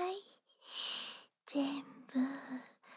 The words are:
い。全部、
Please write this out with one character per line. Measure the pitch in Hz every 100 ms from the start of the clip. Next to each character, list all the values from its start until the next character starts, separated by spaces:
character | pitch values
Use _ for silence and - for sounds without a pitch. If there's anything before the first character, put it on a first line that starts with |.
| 359
い。 | 392 - - _ _ - - - - - - - _ -
全 | 285 277 277 - - -
部、 | 262 262 277 - 254 - - -